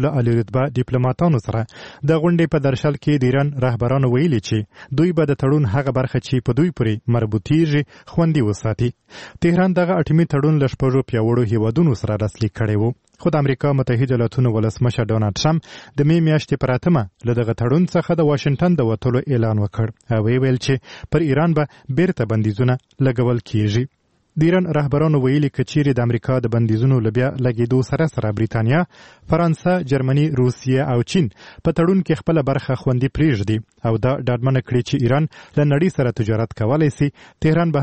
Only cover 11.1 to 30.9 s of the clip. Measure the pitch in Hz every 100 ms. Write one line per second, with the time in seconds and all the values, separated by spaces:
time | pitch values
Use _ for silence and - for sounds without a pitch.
11.1 | 117 113 120 113 113 110 113 170 110 104
12.1 | 104 107 - 110 - 110 104 117 - _
13.1 | _ 170 156 139 131 143 135 127 117 131
14.1 | 123 117 - 123 110 107 - 123 - 107
15.1 | 110 104 - 151 160 - - - - 147
16.1 | 170 160 156 - 135 123 127 175 156 98
17.1 | - 120 120 113 113 117 156 180 175 -
18.1 | 165 151 143 147 135 180 165 113 107 127
19.1 | 123 147 123 110 107 104 - 110 - -
20.1 | 113 107 127 131 127 - 131 - - -
21.1 | 156 160 135 170 151 147 - - 131 185
22.1 | 180 107 110 107 101 123 127 - - 135
23.1 | 120 120 117 - 110 107 107 135 _ _
24.1 | _ _ - 160 185 175 147 143 143 160
25.1 | 147 127 143 143 - 123 151 143 120 120
26.1 | 117 - 131 117 117 117 110 131 127 110
27.1 | 120 131 127 123 113 117 127 - 139 160
28.1 | - 107 104 110 113 110 156 180 - -
29.1 | - - 165 170 156 180 180 139 135 131
30.1 | 139 156 127 123 - 131 131 147